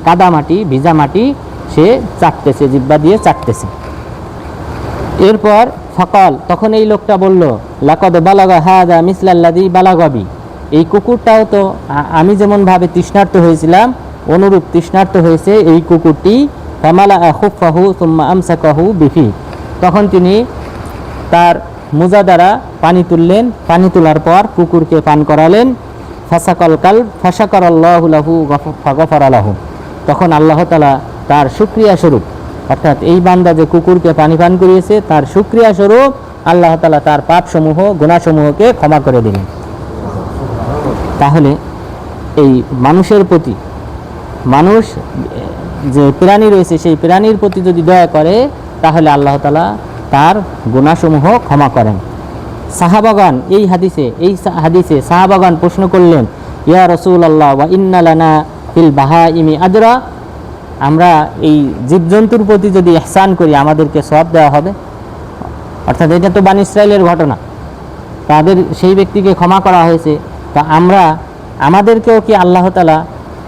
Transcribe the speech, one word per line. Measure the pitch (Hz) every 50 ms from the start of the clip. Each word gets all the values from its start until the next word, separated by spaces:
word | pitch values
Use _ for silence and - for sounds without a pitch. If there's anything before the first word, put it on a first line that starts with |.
| 160
কাদামাটি, | 165 170 175 190 180 170 156 139 - 160 196 214 170
ভিজা | 131 131 139 170 165
মাটি | 156 147 135 - 190 226 277 277 - - - - - - - -
সে | - 156 - 247 262 233 190 - -
চাটতেছে, | 180 160 - - - 147 135 - 147 135
জিহ্বা | 131 139 127 135 151 151
দিয়ে | 151 160 196 220 -
চাটতেছে। | 175 147 - - - 113 - - - - - - - - - - - - - - - - - - - - - - - - - - - - - - - - -
এরপর | 185 190 220 208 208 214 208 208 240 254 - - - - - -
ফাকাল, | 185 175 - 202 190 175 143 127 - -
তখন | 180 170 220 220 214
এই | 220 214
লোকটা | 214 208 190 - - 208 190
বলল, | 190 190 190 185 170 143 117 104 - - - -
"লাকাদ | 135 143 156 170 196 185 170 175
বালাগা | 160 185 196 196 190 190 185 165
হাযা | 151 185 185 190 185 175 175 165
মিসলাল্লাযী | 165 180 190 185 - 190 180 175 170 170 165 175 190 190
বালাগা | 175 185 185 190 185 180 170 151
বি", | 135 113 95 90 - - - - - - - -
এই | - 151 165
কুকুরটাও | 160 175 208 196 - 240 226 - 233 220 220 220 214
তো | 214 202 196 190 - - - -
আ-, | 143 143 147 -
আমি | 160 160 160 185 208
যেমনভাবে | 190 208 202 208 202 196 185 185 180 175 175 -
তৃষ্ণার্ত | 180 175 - - 202 202 180 - 190
হয়েছিলাম, | 170 170 165 156 160 160 175 185 226 247 254 - - - - - - 151
অনুরূপ | 151 175 196 196 196 180 156 - -
তৃষ্ণার্ত | 170 165 - - 190 190 185 - 190
হয়েছে | 165 165 165 160 160 190 202
এই | 220 190 165 160 170
কুকুরটি। | 160 - 175 160 165 165 151 - - 180 214 254 285 285 - - - - - -
ফামালা | - 156 170 185 196 202 196 180 170 170 147
খুফফাহু | - - 208 - - 180 165 151 170 180 196 185 -
সুম্মা | 175 165 160 160 151
আমসাকাহু | 135 180 185 170 - 170 - - 208 196 147 170 202 220
বিফি, | 180 156 139 - 175 143 110 98 - - - - - - - - -
তখন | - 180 170 208 208 196
তিনি | 185 185 180 180 196 214 247 247 - - - - - - - - - - - - - - - -
তার | - 170 175 175 170 175 - - - - - - 147
মোজা | 147 170 180 185 208 196
দ্বারা | 180 180 170 175 185 214 254 - - - -
পানি | - 160 175 180 175 180
তুললেন, | 180 165 165 170 180 214 240 247 220 - - -
পানি | 170 170 185 185 -
তোলার | 190 165 156 151 151
পর | 151 165 165 185 214 220 -
কুকুরকে | - 175 156 - 170 165 151 165 160
পান | - 156 151 151 151
করালেন। | 143 151 151 156 165 185 214 240 262 247 - - - - - - - - - - -
ফাসাকাল | 165 170 165 - 175 - 175 165 160 151
কালব | - 180 202 226 240 214 180 -
ফাশাকারাল্লাহু | - 185 175 - 220 202 - 196 180 175 170 160 165 170 175 170 165 160
লাহু | 156 151 147 156 165 165 156 139
গফ-, | 143 143 - 156 147 - -
ফাগফারা | 143 135 139 160 - 160 147 143 135
লাহু, | 131 120 104 104 98 92 - - - - - - - - - -
তখন | 147 - 185 170
আল্লাহ | 151 151 156 160 156 151 175
তাআলা | 165 175 160 151 143 135 127 - - - - - -
তার | 143 147 143 135 - -
শুকরিয়া | 214 196 - 220 220 208 196 165
স্বরূপ, | - 165 143 110 87 - - - - - - - - -
অর্থাৎ | - - - 160 143 -
এই | - 110 170 185
বান্দা | 175 180 180 180 180 175 165
যে | 156 160
কুকুরকে | 147 - 170 160 180 180 180 165 170 156
পানি | 151 151 151 165 160
পান | 175 175 185 185
করিয়েছে, | 190 185 185 185 175 - 208 214 208 -
তার | 160 151 143 - -
শুকরিয়া | 190 208 - - 226 233 220 202
স্বরূপ | 170 202 202 214 247 269 277 262 - - - - - -
আল্লাহ | 165 170 180 170 165 160 165
তাআলা | 170 165 156 147
তার | - 156 151 143 - -
পাপসমূহ, | 165 175 175 - - 165 156 156 156 160 190 202 202
গুনাহসমূহকে | 160 151 156 170 170 170 170 156 156 147 147 143 - 139 247 247
ক্ষমা | - - 151 156 151
করে | 131 135 127 123
দিলেন। | 113 110 98 95 95 - - - - - - - - - - - - - - - - - - - - - - - - 113 135 151 147 139 117 - - - - -
তাহলে | 143 139 147 165 151 139 143 160 - - - - - - - - - - - - - - -
এই | - 147 135 131 127 113 -
মানুষের | 139 127 123 135 156 185 190 - 220 202 196
প্রতি, | 185 185 165 160 - 104 - - - - - - - - - - - - - - - - - -
মানুষ | 127 127 143 160 185 208 226 214 - - - - - - 131 123 - - - - - - - - - - - 143 143 127
যে | 143 143 139 139 -
প্রাণী | 185 185 202 208 220 214
রয়েছে, | 202 190 180 175 170 156
সেই | - 180 160 147
প্রাণীর | - 165 180 190 208 220 220 196
প্রতি | 208 202 180 190
যদি | 180 185 175 170
দয়া | 160 160 185 180 175 160
করে, | - 156 151 165 190 226 254 285 - - - - - -
তাহলে | - 160 156 170 160 151
আল্লাহ | 143 143 143 139 139 143
তাআলা | - 143 147 156 170 196 208 202 - - - - - -
তার | - 139 147 165 190 214 185 - - - - 113 113
গুনাহসমূহ | 131 135 151 165 170 - 160 156 147 139 175 220 240
ক্ষমা | - - 147 143 147 131
করেন। | 113 127 113 110 104 95 92 - - - - - - - - - - - - - -
সাহাবাগণ | - 180 170 190 214 208 226 214 202 196 175 135 127 - 180
এই | 190 202 208 190
হাদিসে, | 180 180 180 190 180 - 143 120 113 -
এই | 165 185 202 180 -
সা-, | 196
হাদিসে | 170 175 156 160 165 185 175 - 156 139
সাহাবাগণ | 123 - 165 175 185 190 196 190 185 185 170 156
প্রশ্ন | 180 175 - - 196 185
করলেন, | 180 190 180 170 165 151 117 - - - - - - - - -
"ইয়া | 165 185 185 170
রাসূলুল্লাহ, | 175 165 - 190 180 175 170 160 156 156 156 143 139
ওয়া | 135 147
ইন্না | 165 185 190 196 185 185 180
লানা | 170 165 160 160 165 160 156 156 156 - - - - - -
ফিল | 170 170 160
বাহাইমি | 139 143 139 135 160 170 165 170 160 170 160 156 156 147
আজরা", | 175 185 185 220 220 226 240 262 254 - - - - - - - - - - - - - - -
আমরা | 135 139 151 160 175 180 165 156 151 - - -
এই | - 156 151 151 143 131 80 - 117 123
জীবজন্তুর | 160 185 165 165 185 214 226 214 240 233 214 196
প্রতি | 214 196 180 208
যদি | 185 190 180 175
ইহসান | 170 160 - - - 190 190 196 185
করি, | 170 180 156 147
আমাদেরকে | 139 139 151 156 151 160 143 - 156
সওয়াব | 135 - 151 151 165 170
দেওয়া | 165 165 160 147
হবে? | 139 147 147 190 202 - - - - - - - - - - - - - - - - - - - - - - -
অর্থাৎ | - - 170 151
এটা | 170 175 170 196
তো | 180 208
বানি | 190 190 190 202
ইসরাইলের | 202 - - 202 208 208 208 202 185
ঘটনা, | 175 175 160 165 147 120 - - - - - - - - - - - - - - - - - - -
তাদের, | 151 156 156 180 190 180 180 - 160 -
সেই | - 185 190
ব্যক্তিকে | 190 196 180 - 208 185 196 185
ক্ষমা | - 175 175 190 196
করা | 190 196 185 175 165
হয়েছে, | 165 165 160 165 156 151 151 - - - - - - -
তা | 147
আমরা, | 151 156 156 160 175 180 190 196 180 160 156 156 - - - - - - - -
আমাদেরকেও | 135 143 170 196 208 214 226 226 220 233 226 226
কি | 220 - 220
আল্লাহ | 196 180 180 180 185 180 190
তাআলা, | 185 185 175 160 156 156 165 - - - - - - - -